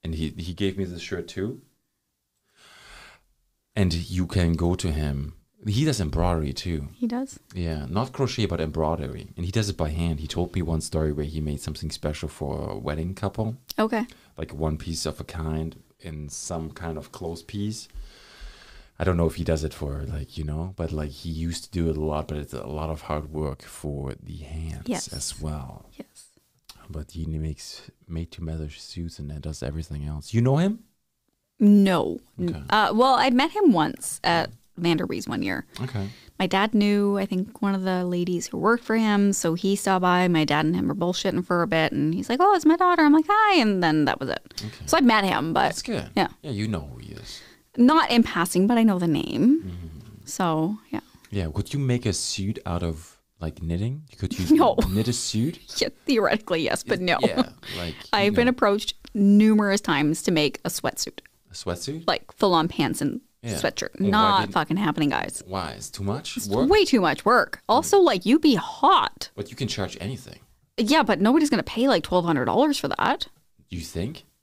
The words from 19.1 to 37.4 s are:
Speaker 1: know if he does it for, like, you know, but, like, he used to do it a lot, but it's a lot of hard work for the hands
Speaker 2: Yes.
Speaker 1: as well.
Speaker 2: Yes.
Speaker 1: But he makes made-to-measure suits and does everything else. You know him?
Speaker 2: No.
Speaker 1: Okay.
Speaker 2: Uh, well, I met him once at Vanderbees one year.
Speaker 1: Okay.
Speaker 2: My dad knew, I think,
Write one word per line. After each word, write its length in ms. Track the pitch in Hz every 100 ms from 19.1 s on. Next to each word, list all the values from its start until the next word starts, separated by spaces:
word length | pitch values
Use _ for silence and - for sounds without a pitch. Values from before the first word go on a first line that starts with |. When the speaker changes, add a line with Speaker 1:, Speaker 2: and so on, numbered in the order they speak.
| 85
Speaker 1:
know 100 | 82
if 80 | -
he 100 | 80
does 180 | 80
it 100 | 76
for, 300 | - 76 71 69
like, 280 | 76 71 -
you 60 |
know, 300 | 76 76 87 95
but, 160 | 82
like, 180 | 78 76
he 200 | 69 85
used 340 | 80 82 82
to 80 | -
do 180 | 90 82
it 60 | 76
a 60 |
lot, 260 | 78 76 76
but 80 | 76
it's 160 | 71
a 140 | 65 50
lot 220 | 76 78
of 140 | 78
hard 280 | - 76 73
work 300 | 76 76 69
for 520 | - - 73 71 67 -
the 140 | - 80
hands 520 | 71 78 80 80 -
Speaker 2:
Yes. 180 | 254 -
Speaker 1:
as 260 | - - -
well. 460 | 78 76 65 - -
Speaker 2:
Yes. 320 | - - - - _ _ _ _ - -
Speaker 1:
But 220 | 76 73
he 140 | 82 80
makes 640 | 78 78 73 - - - _ _
made-to-measure 680 | 82 82 - 82 80 76 -
suits 400 | - - 85 -
and 240 | 71 76
does 220 | 76 73
everything 420 | 62 76 78 73 73
else. 280 | 76 -
You 80 | 110
know 160 | 120 143
him? 220 | 185 220 _ _ _ _ _ _ _ _
Speaker 2:
No. 580 | 208 208 196 180 - 82 _ -
Speaker 1:
Okay. 200 | 175 117 69
Speaker 2:
Uh, 220 | 214 202
well, 200 | 214 254 262
I 140 | 269
met 220 | 247 302
him 200 | 415 392
once 480 | 185 151 - - -
at 300 | - 170 - - _ -
Vanderbees 520 | 175 160 - - -
one 140 | 95
year. 220 | 95 87 - -
Speaker 1:
Okay. 280 | 127 104 98 - - _
Speaker 2:
My 100 | 190
dad 260 | 190 214
knew, 440 | 214 208 208 202 202
I 80 | 196
think, 360 | 185